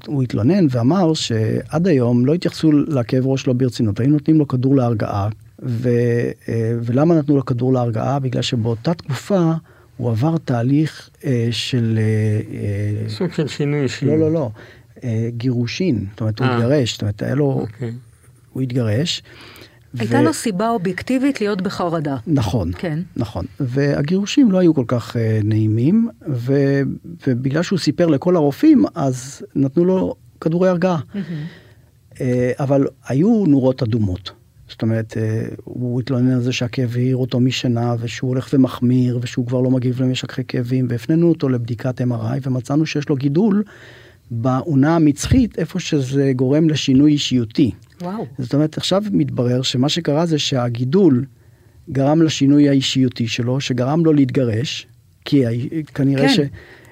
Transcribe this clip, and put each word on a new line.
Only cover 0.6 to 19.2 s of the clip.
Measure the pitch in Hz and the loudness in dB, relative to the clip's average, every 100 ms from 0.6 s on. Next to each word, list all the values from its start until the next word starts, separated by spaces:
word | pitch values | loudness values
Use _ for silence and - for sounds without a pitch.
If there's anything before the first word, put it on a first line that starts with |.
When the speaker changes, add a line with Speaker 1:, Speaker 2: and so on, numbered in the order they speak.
| 160 | 2
Speaker 1:
ואמר | 123 117 180 170 | 2 2 2 2
שעד | 156 - 113 110 120 - 156 185 | 0 -2 -2 0 -2 -4 -2 2
היום | 143 120 120 123 | 2 4 2 2
לא | |
התייחסו | 170 175 - 160 | 0 -2 0 2
לכאב | 147 147 143 113 131 131 | 2 2 -2 0 0 0
ראש | 135 139 | 0 0
לא | |
ברצינות, | 123 127 - 117 101 | 0 0 0 -2 0
היו | 123 | 2
נותנים | 151 147 156 | 2 4 2
לו | 143 | 2
כדור | 127 131 139 | 0 2 4
להרגעה, | 120 113 - 104 101 107 - - | 2 0 -2 -2 -4 -6 -16 -12
ו-, | 131 117 123 120 120 120 127 - - | -6 -4 0 2 2 0 -2 -6 -6
אה, | 117 113 117 | -4 -2 -4
ולמה | 117 120 156 165 | -2 2 4 2
נתנו | 143 143 | 2 0
לו | 131 | 0
כדור | 120 127 | -2 0
להרגעה? | 127 120 113 123 139 | 2 0 -2 -2 -2
בגלל | 135 127 | -2 -4
שבאותה | 127 123 113 113 139 | -2 -2 -2 -2 -2
תקופה | 170 - 127 - 196 165 160 - - _ - | -4 -4 -8 -2 0 2 0 -6 -20 _ -6
הוא | 120 | -4
עבר | 110 151 165 | 0 0 0
תהליך, | - 123 120 143 156 - - _ - | -2 -2 2 2 0 -4 -20 _ -4
אה, | 123 117 | -2 0
של, | 117 - 127 113 113 | -2 -4 -2 0 2
אה, | 110 110 107 107 - 92 110 101 104 104 | 2 0 0 -2 -4 -6 -6 -4 -4 -4
אה, | 110 | -6
Speaker 2:
סוג | 107 180 | -4 -4
של | - 147 | -2 -6
שינוי | - 143 147 | -2 -2 0
אישיות. | 131 - 139 | -2 -2 0
Speaker 1:
לא, | 156 | 2
לא, | 156 | 2
לא. | 165 127 107 - - - - | 0 -4 -8 -20 -20 -20 -12
אה, | 127 110 117 120 | -6 -2 -4 -4
גירושין. | 131 123 117 - 185 113 98 | -2 -2 -2 -2 -2 0 -4
זאת | - | -4
אומרת, | 110 107 | -4 0
הוא | 131 | 0
Speaker 2:
אה. | 120 | 0
Speaker 1:
התגרש. | 117 147 117 | 2 2 0
זאת | - | -2
אומרת, | 107 107 | -6 -4
היה | 117 127 | -4 0
לו, | 143 | 0
Speaker 2:
אוקיי. | 131 123 - 120 117 - _ - _ _ | -2 -6 -8 -10 -10 -16 _ -20 _ _
Speaker 1:
הוא | 127 | -8
התגרש. | 127 123 113 107 170 - | -4 -2 0 0 -2 -6